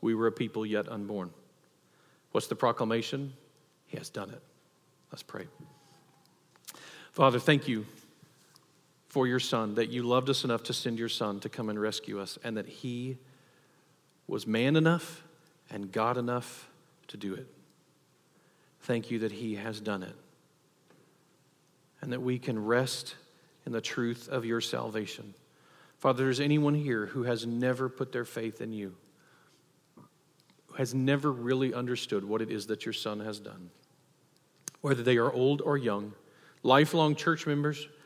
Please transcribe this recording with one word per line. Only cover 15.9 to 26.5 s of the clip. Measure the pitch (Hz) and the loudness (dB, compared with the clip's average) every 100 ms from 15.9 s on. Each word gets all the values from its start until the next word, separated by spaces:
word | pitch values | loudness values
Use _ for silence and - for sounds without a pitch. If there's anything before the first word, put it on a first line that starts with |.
God | 110 113 123 | 0 2 2
enough | 120 123 - - - - _ _ - | 0 -2 -4 -14 -20 -20 _ _ -18
to | 104 | -8
do | 101 | -6
it. | 90 80 - _ _ _ _ _ _ _ _ _ _ _ _ | -6 -10 -20 _ _ _ _ _ _ _ _ _ _ _ _
Thank | - 120 107 | -2 -2 -2
you | 113 | -2
that | 110 | -2
he | 101 110 101 | -4 -6 -4
has | 110 107 | -6 -6
done | 107 98 | -4 -4
it, | 92 - - _ _ _ _ _ _ - _ _ _ _ _ _ _ _ _ _ | -6 -12 -20 _ _ _ _ _ _ -20 _ _ _ _ _ _ _ _ _ _
and | 135 | -6
that | 123 | -2
we | 127 127 | -2 -2
can | 131 110 | -2 -2
rest | 107 120 131 - - - - _ _ _ - | 4 4 4 -2 -10 -16 -20 _ _ _ -6
in | |
the | 117 | -4
truth | - - 117 117 - | -4 -2 -2 -2 -4
of | 127 117 | -4 0
your | 117 | -2
salvation. | - 123 117 107 98 - 104 - _ _ - - - _ | 0 -2 -2 -4 -6 -8 -16 -20 _ _ -20 -20 -20 _
Father, | 135 123 | 2 4
there's | 135 123 | 2 4
anyone | 143 | 4